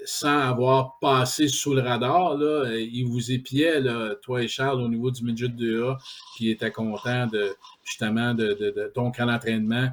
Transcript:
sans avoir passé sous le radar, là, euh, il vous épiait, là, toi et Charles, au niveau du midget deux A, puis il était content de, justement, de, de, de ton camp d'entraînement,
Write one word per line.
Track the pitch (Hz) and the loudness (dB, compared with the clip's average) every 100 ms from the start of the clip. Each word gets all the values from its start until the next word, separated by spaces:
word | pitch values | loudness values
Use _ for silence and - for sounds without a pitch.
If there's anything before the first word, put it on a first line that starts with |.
sans | - - 147 147 | -8 -2 0 2
avoir | 131 120 127 131 127 - | 2 2 4 4 2 0
passé | 147 131 127 - 147 | 2 4 2 2 0
sous | - 147 | 2 0
le | 131 | 0
radar, | 123 120 123 170 175 143 | 2 0 2 4 4 2
là, | 151 151 127 | 2 2 0
euh, | 113 | -2
il | 113 120 123 | -4 -4 -2
vous | 123 113 | -2 -2
épiait, | 127 127 135 165 151 | -4 -2 2 2 4
là, | 127 117 107 104 | 2 0 -4 -6
toi | - 123 | -4 -4
et | 117 | -2
Charles, | - 135 131 | -2 0 0
au | 120 | 0
niveau | 117 127 | 0 -2
du | 127 | -2
midget | 120 113 123 | -4 -2 -4
deux | 120 117 113 | -2 -2 0
A, | 123 131 - - - | 0 -4 -10 -18 -18
puis | - 113 | -4 -2
il | |
était | 110 113 | 0 -4
content | 110 110 104 123 123 120 | -4 -4 -4 -2 0 0
de, | 110 101 95 - - | 0 -2 -4 -14 -16
justement, | - - 107 113 120 | -12 -4 -2 0 0
de, | 117 107 | 2 0
de, | 101 104 | 0 -2
de | 104 104 | -2 -4
ton | 127 120 | -2 -2
camp | 120 120 | 0 0
d'entraînement, | 117 113 113 107 117 127 | 0 0 0 0 0 0